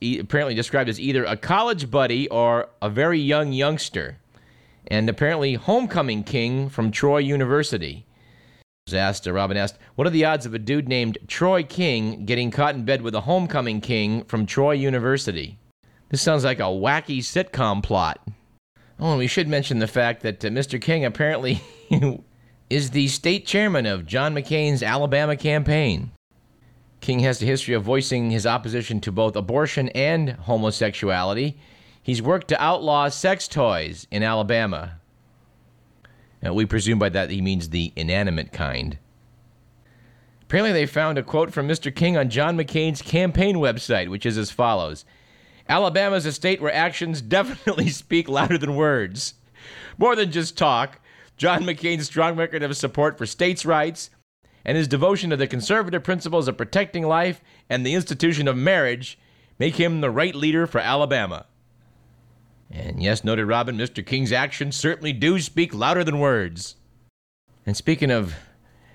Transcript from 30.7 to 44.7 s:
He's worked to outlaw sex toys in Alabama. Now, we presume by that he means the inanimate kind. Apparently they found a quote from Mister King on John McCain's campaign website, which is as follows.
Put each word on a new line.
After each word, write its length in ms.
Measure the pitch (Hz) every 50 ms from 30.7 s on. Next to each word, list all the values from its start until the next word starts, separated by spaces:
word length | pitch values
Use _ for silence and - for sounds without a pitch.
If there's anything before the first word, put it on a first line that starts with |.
| 104 - 113 104 98 - - 98 95 90 90 95 101 113 135 151 143 - - - - - - - - _ _
He's 180 | - 127 113
worked 280 | 113 131 180 185 - -
to 120 | 151 -
outlaw 460 | 143 156 180 170 - 156 147 147 143 143
sex 400 | 139 - - 185 190 185 - -
toys 580 | - 156 131 117 98 82 80 78 80 82 - -
in 100 | - 104
Alabama. 760 | 107 110 113 110 107 101 117 113 113 104 90 76 80 85 85 82 - _ _ _ _ _ _ _ _ _ _ _ _ _ _ _ _ _ _ _ _ _ _ _ _ _ _ _
Now, 120 | - - 87
we 120 | 104 110
presume 340 | 104 - 113 95 107 117 107
by 100 | 101 101
that 200 | 85 95 92 65
he 120 | 82 98
means 280 | 92 95 95 92 82 80
the 240 | 80 87 85 85 -
inanimate 560 | - 80 80 87 98 104 95 85 80 - -
kind. 460 | - - 85 69 65 62 65 76 71 71 - _ _ _ _ _ _ _ _ - _ _ _ _ _ _ _ _ _ _ _ - _ _ _ _ _ _
Apparently 320 | - _ - 180 214 220 202
they 120 | 165 147
found 320 | 135 - 147 156 156 156 143
a 60 | 123
quote 300 | - - 143 165 170 -
from 140 | - 139 143
Mister 220 | 160 160 - 156
King 280 | 131 - 170 175 180 160
on 120 | 139 127
John 280 | 107 127 147 160 170 165
McCain's 440 | 160 139 - 160 156 160 151 135
campaign 540 | - - - 165 185 185 156 175 185 196 202
website, 540 | 175 151 131 113 120 - - 120 101 90 90
which 160 | 92 101 -
is 120 | 120 113 110
as 140 | 107 104
follows. 540 | - - 123 120